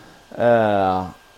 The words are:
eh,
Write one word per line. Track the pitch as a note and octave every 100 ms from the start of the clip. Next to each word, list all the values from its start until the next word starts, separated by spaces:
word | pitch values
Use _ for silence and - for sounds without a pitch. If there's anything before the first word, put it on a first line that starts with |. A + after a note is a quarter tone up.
| - - - -
eh, | A#2+ A#2 A2 G2+ F#2+ F#2 F2+ - _